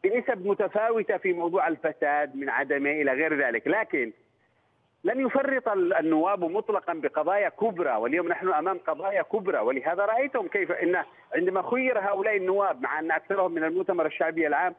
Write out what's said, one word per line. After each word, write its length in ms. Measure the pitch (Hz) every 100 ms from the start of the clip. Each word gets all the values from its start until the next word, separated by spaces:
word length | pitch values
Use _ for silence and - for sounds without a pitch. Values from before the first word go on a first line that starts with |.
بنسب 420 | 196 240 254 220 190
متفاوتة 680 | 196 196 208 226 226 202 190
في 160 | 190
موضوع 360 | 175 170 180 165
الفساد 680 | 156 156 147 147 147 147 135
من 140 | 139
عدمه 400 | 120 139 143 143
إلى 220 | 147 139
غير 340 | 131 160 147 131
ذلك، 200 | 117 135
لكن 460 | 196 214 151 117 - _ _ _ _ _ _ _ _
لن 220 | 185 247 262
يفرط 420 | 277 269 269 226
ال-، 260 | 202 175
النواب 500 | 165 160 156 175 202
مطلقًا 480 | 165 196 - 202 -
بقضايا 560 | 165 151 - 151 202 185
كبرى، 480 | - 226 175 156 113
واليوم 320 | 120 165 170
نحن 200 | 170 185
أمام 300 | 151 170 185 -
قضايا 360 | 151 190 196
كبرى، 360 | 156 220 190 143
ولهذا 460 | 110 135 156 175
رأيتم 440 | 202 226 277 262 185
كيف 240 | 202 175
إن 320 | 175 175 180 - - -
عندما 360 | 151 180 190 180
خير 280 | 247 254 226
هؤلاء 380 | 196 202 214 208
النواب 460 | 185 196 196 135
مع 160 | 127 151
أن 120 | 160
أكثرهم 420 | - - 196 180
من 120 | 170
المؤتمر 420 | 160 175 190 175 156
الشعبي 400 | - 165 160 151
العام 280 | 147 175